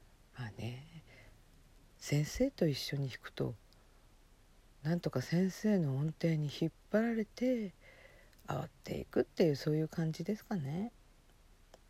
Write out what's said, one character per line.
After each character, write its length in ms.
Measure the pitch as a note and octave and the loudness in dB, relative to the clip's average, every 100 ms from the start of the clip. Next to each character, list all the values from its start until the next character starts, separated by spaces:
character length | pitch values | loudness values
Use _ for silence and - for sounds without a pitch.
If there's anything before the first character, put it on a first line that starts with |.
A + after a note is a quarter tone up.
| - - - - | -20 -20 -20 -12
ま 100 | A2+ | -12
あ 140 | G#2+ | -8
ね、 240 | A2+ B2+ D#3+ E3 - - - - - - - - - - | -8 -8 -14 -20 -20 -20 -20 -20 -20 -20 -20 -20 -20 -12
先 280 | - D3 D3+ | 0 0 2
生 260 | - C4+ | 0 0
と 160 | - E3 | 2 2
一 100 | C3+ | 2
緒 200 | - C#3 | -2 -4
に 100 | C3+ | -4
弾 100 | - | -6
く 100 | - | -10
と、 240 | - C3+ A2 - - - - - - - - - - - - | -4 -4 -6 -16 -20 -20 -20 -20 -20 -20 -20 -20 -20 -20 -8
な 120 | D3 E3+ | -2 0
ん 40 | |
と 100 | - | 0
か 120 | C3 | -2
先 300 | - E3+ F#3+ | 0 2 2
生 280 | - G#3+ G3+ | 0 2 2
の 160 | D3 C3+ | 2 2
音 180 | D#3 - | -2 0
程 140 | E3+ D#3 | 0 2
に 140 | D3 | -2
引 200 | - D#3+ | -2 -2
っ 20 | - - | -4 -2
張 100 | G#3 | 0
ら 120 | A#3 | 2
れ 100 | A3+ | 0
て 500 | G#3 - B3+ A#3+ G3 - - - - - - - - | -4 -2 0 0 -2 -10 -20 -20 -20 -20 -20 -16 -8
合 100 | C#3 | -6
わ 100 | - | -6
っ 40 | - | -10
て 160 | - - | -8 -6
い 60 | - | -2
く 160 | - | 0
っ 20 | |
て 200 | - - | 0 4
い 80 | E3+ | 4
う、 40 | C#3 | 4
そ 160 | D3+ | 0
う 60 | D3+ | 0
い 40 | |
う 60 | D#3 | 0
感 240 | - D#3+ | -2 -2
じ 140 | D#3 E3+ | -2 -4
で 100 | G#3+ | -6
す 80 | |
か 120 | - G3+ | -4 -4
ね。 360 | C3+ E3 A#3 - - - - - - - - - | -2 -4 -4 -8 -20 -20 -20 -20 -20 -20 -20 -14